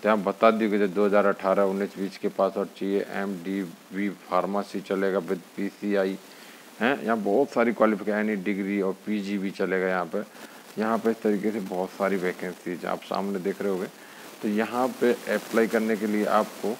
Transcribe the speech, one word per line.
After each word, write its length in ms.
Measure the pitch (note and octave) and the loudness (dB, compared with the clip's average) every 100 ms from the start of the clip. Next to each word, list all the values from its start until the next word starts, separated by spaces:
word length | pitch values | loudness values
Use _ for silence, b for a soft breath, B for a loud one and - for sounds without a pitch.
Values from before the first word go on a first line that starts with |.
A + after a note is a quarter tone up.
तो 60 | G#2 | 4
यहाँ 140 | G#2+ | 2
बता 280 | G2 F#2+ A2+ | 2 6 6
दिए 180 | A2 A2 | 6 2
कि 80 | G2+ | 2
जो 100 | G2+ | 0
दो 180 | F2+ G#2 | 2 4
हज़ार 200 | G2+ G2+ | 4 4
अठारह 380 | F#2+ G2 F#2+ | 2 2 4
उन्नीस 340 | G2 F#2+ G2+ - | 4 2 -4 -4
बीस 200 | F#2+ - | -8 -4
के 100 | G#2 | -6
पास 300 | - F#2+ G2 | 0 0 0
आउट 100 | F#2+ | -4
चाहिए, 380 | - F#2+ G2 - | -4 -2 -2 -2
एमडीवी 1000 | G2 G2 F#2+ F2+ G2 F2+ E2 - F#2+ G2+ | -6 -6 -6 -6 -4 -6 -10 -10 -4 -4
फार्मेसी 720 | F2 - F2+ F2+ G2+ F#2+ G2+ | -4 0 2 2 -2 -4 -8
चलेगा 380 | F#2 G2 F#2+ F#2+ | -2 0 2 0
with 200 | E2+ F#2+ - - | -2 -6 -6 -8
पीसीआई, 600 | G2 - G2+ G2+ F#2+ F#2+ - B B B B - | -8 -6 -2 0 0 -2 -10 B B B B -2
हैं, 240 | A2 C#3+ | 0 0
यहाँ 140 | - A#2 | 0 0
बहुत 320 | G2+ G2+ C#3 | 2 2 2
सारी 240 | - A#2 | 2 2
qualification, 440 | G#2 A2 G#2 G2+ G#2 | 4 4 4 0 0
एनी 180 | G#2+ G#2+ | 0 -2
degree 460 | F2+ G2 G2 G2+ | -2 -2 0 0
और 120 | F#2+ F#2+ - | 0 -2 -4
पीजी 320 | G#2+ G2 G2+ | -4 -2 -2
भी 140 | F#2+ | -4
चलेगा 360 | F2+ F#2+ F#2 F#2 | -2 -2 0 0
यहाँ 180 | F#2 E2+ | 0 -2
पे। 140 | G2+ G#2+ B B B B - | -4 -6 B B B B -4
यहाँ 180 | A2 A2+ | 0 2
पे 140 | A2+ | 2
इस 100 | A2 | 2
तरीके 300 | A2 G#2 G#2+ | 2 2 0
से 80 | G#2+ | -2
बहुत 300 | F#2+ F#2 F#2 | -4 -4 -4
सारी 260 | - G2 G2 | 0 0 0
वैकेंसीज 680 | F2+ F2 F#2 E2+ - E2+ F2+ | -2 -4 -8 -8 -8 -6 -4
आप 160 | F2+ | -6
सामने 380 | - F#2+ G2 G2 | -4 -4 -2 -2
देख 220 | F2+ F#2 | -4 -2
रहे 100 | G2+ | -2
होंगे। 160 | F#2 G2 B B B B B | -2 -4 B B B B B
तो 60 | A2+ | -2
यहाँ 400 | G#2 A2 A#2+ B2+ | 0 0 0 -2
पे 260 | A2+ B2 | 2 2
apply 540 | A#2 - G#2 - A2 A2+ | 2 0 -2 0 2 4
करने 280 | A2+ A2 A2 | 2 2 0
के 120 | G#2+ | 0
लिए 180 | G#2 G2 | 0 2
आपको 520 | G#2 G#2 - G2+ A#2+ | 2 0 -2 -4 -4